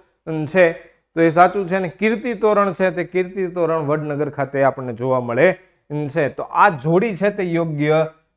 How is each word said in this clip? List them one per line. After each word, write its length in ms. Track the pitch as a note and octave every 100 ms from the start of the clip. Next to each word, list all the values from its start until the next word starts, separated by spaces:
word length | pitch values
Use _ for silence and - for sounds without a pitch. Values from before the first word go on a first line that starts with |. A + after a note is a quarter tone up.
| _ _ - D#3+ D3
છે. 260 | F#3 E3+ E3 - _ _ D#3+
તો 60 |
એ 80 | E3
સાચું 380 | D#3+ F3+ G3 F3+
છે. 80 | F#3+
અને 120 | F3+
કીર્તિ 460 | - G#3+ A3+ B3
તોરણ 380 | G#3 G#3+ G3+ G3
છે 200 | F3 F#3
તે 120 | F3
કીર્તિ 440 | D#3+ F3+ F#3 G3 F3+
તોરણ 380 | F3 D#3+ E3 C#3+
વડનગર 440 | D3+ D3+ C#3+ C#3+
ખાતે 340 | C#3 C3+ C3+
આપણને 300 | C3+ C3 B2+
જોવા 260 | A2+ C3 B2+
મળે 380 | A#2+ A#2 F3 - _ _ - D3 D3
છે. 220 | D#3+ C#3
તો 140 | -
આ 260 | C3 E3 G3+
જોડી 460 | D3+ D3 E3+ A3+ F3
છે 140 | G3+
તે 140 | G3+
યોગ્ય 640 | F3+ E3 E3 D3 D3+ D#3 D#3+ - _